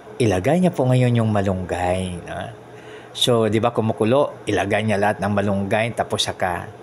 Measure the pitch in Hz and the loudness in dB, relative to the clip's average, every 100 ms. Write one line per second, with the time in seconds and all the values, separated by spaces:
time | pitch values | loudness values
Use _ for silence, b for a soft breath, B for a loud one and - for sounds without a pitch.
0 | - - 117 95 98 170 180 - 127 127 | -14 -2 0 2 0 2 2 2 2 4
1 | 123 117 110 104 101 92 87 87 90 92 | 4 2 2 0 0 -2 -4 -2 0 -2
2 | 92 87 85 87 107 - - B B B | -2 -8 -10 -10 -10 -14 -18 B B B
3 | B - - 117 110 110 117 120 110 - | B -2 2 4 4 2 2 0 0 2
4 | 110 131 147 - - 101 98 104 110 98 | 2 4 2 -2 -2 0 2 0 2 2
5 | 101 107 98 101 101 98 98 107 117 117 | 2 0 0 0 2 0 0 0 0 -2
6 | 90 104 - - 95 87 95 - | -2 -2 -4 -2 -2 -2 -8 -14